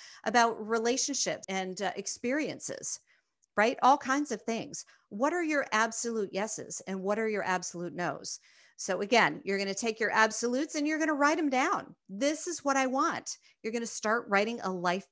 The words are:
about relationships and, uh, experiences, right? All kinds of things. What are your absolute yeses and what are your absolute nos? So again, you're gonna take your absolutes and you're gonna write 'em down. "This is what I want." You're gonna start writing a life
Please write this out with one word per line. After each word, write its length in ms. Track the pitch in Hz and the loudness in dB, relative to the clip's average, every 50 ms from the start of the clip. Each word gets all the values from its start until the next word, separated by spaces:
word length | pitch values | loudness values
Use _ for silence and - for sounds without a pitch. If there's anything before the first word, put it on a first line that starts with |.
| - - - - _ | -18 -20 -20 -8 _
about 420 | - 202 240 233 233 - - 220 | 2 4 6 6 4 2 -2 -4
relationships 800 | 208 226 233 220 233 247 262 - - 277 - - 196 160 - - - | -2 -2 0 2 2 0 0 0 -2 -2 -2 -2 -2 -2 -4 -6 -6
and, 320 | 190 190 190 185 185 185 202 | -4 -4 -4 -4 -6 -4 -4
uh, 100 | 185 - | -4 -4
experiences, 1040 | - 196 - - - - 240 254 302 302 202 139 - - - - - - - - - _ _ _ _ _ _ _ _ _ _ _ | -4 -8 -8 -8 -6 -4 -2 -2 0 -2 -4 -6 -6 -8 -8 -8 -8 -6 -8 -8 -8 _ _ _ _ _ _ _ _ _ _ _
right? 220 | - 208 233 269 - - | 2 4 4 2 4 6
All 160 | 240 277 277 | 6 6 6
kinds 340 | - 247 262 285 294 294 233 | 4 0 0 0 0 -2 -4
of 100 | 202 - | -6 -4
things. 420 | - 226 226 143 - - - - _ - _ _ _ | -4 -4 -4 -4 -8 -10 -12 -12 _ -18 _ _ _
What 240 | - 202 240 294 330 | -4 0 0 0 2
are 120 | 359 349 | 0 0
your 220 | 311 311 285 262 - - | 0 0 0 0 2 2
absolute 600 | 214 220 226 214 - - 233 233 226 202 185 - | 2 2 2 0 -4 -4 -4 -2 -2 -4 -2 -2
yeses 480 | 185 202 220 - - 131 - - - - | -4 -4 -4 -4 -8 -8 -10 -10 -12 -8
and 160 | - 190 190 185 | -6 -6 -4 -2
what 160 | 190 208 208 | -2 0 0
are 100 | 226 220 | 0 -2
your 160 | 214 202 - | -2 -2 0
absolute 500 | - 185 180 175 - - 175 175 175 - | 0 0 -2 -2 -4 -8 -8 -8 -8 -6
nos? 460 | - 175 165 - - - - - - _ - - - - - _ _ | -4 -4 -4 -4 -6 -8 -10 -12 -12 _ -20 -20 -20 -20 -20 _ _
So 220 | - - 190 180 | -4 -4 -2 -2
again, 400 | 196 202 254 233 196 151 151 170 - | 0 4 4 6 6 4 2 -2 -4
you're 140 | 190 196 196 | -2 -2 -2
gonna 160 | 202 196 196 | 0 -2 -4
take 260 | - - 233 220 220 | -2 -2 -4 -2 0
your 100 | 226 208 | -2 0
absolutes 640 | - 214 220 220 220 - - 240 247 254 302 311 - | 4 4 4 4 4 0 -2 0 0 0 -2 -2 -2
and 140 | 311 285 302 | -2 0 0
you're 100 | 311 311 | 0 0
gonna 160 | 320 311 311 | 2 2 2
write 240 | 277 277 285 320 330 | 4 4 4 4 4
'em 120 | 330 294 | 2 2
down. 440 | 262 254 269 330 403 - - - - _ _ _ | 2 2 2 2 0 -2 -4 -8 -16 _ _ _
"This 400 | 190 196 254 285 311 302 - - | -6 0 0 0 0 0 -4 -6
is 160 | 339 - - | -6 -4 0
what 120 | 285 269 | 0 2
I 100 | 269 269 | 2 2
want." 500 | 262 247 269 294 339 226 131 - - - - _ - _ _ _ | 2 2 2 2 2 0 -2 -6 -8 -12 -12 _ -20 _ _ _
You're 100 | 226 220 | -6 -4
gonna 140 | 240 233 | -4 -4
start 380 | 220 - - - 214 214 214 - - | -4 -8 -4 0 0 0 0 0 2
writing 300 | 202 196 208 220 233 233 | 2 4 4 2 0 -4
a 120 | - 190 185 | -4 -4 -4
life 340 | 180 175 180 175 190 196 _ | 0 2 2 2 2 -2 _